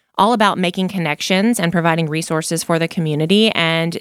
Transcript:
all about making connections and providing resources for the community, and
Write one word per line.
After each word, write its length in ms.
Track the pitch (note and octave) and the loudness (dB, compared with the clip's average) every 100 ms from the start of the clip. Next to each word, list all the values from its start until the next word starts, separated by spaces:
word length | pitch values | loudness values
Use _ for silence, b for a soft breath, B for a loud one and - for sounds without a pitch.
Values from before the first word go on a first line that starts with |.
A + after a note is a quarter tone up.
| b - | b 0
all 140 | G3+ | 2
about 240 | A#3+ G#3 F3 | 4 2 2
making 300 | F3+ F3+ F#3 | -2 0 -4
connections 720 | F#3+ D#3+ D3+ - F#3+ A3 A#3 | -2 -4 -4 -2 0 2 0
and 120 | E3+ | 0
providing 360 | E3+ E3 E3 D#3 | 0 0 0 0
resources 560 | D#3 E3 D#3+ D#3+ E3 | -2 -2 -4 -2 -4
for 140 | - E3 | -2 -2
the 100 | E3 | 0
community, 640 | - D#3 D3+ D#3+ G3+ A3 | -2 -2 0 2 4 2
and 460 | - E3 E3 E3+ E3 | 2 0 0 -2 -4